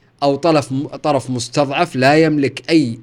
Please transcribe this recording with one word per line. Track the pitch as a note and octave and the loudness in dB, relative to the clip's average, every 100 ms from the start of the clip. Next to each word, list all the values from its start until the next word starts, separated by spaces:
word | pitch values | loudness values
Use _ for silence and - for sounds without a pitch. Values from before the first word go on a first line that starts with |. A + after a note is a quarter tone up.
| _ _ | _ _
أو | C#3+ C#3 | -2 0
طرف، | E3+ D3+ B2+ | 2 0 0
طرف | C3+ D3+ C#3 D3+ C#3 B2 | -6 -8 -6 -2 -2 -2
مستضعف | B2 - D3+ C#3 C#3+ F3 B2+ | -6 -4 -2 -2 -2 -2 2
لا | C3+ D#3 | 4 4
يملك | D#3+ D3+ C3+ - - | 2 2 -2 -4 0
أي | D#3+ B2 A2+ | 0 0 -4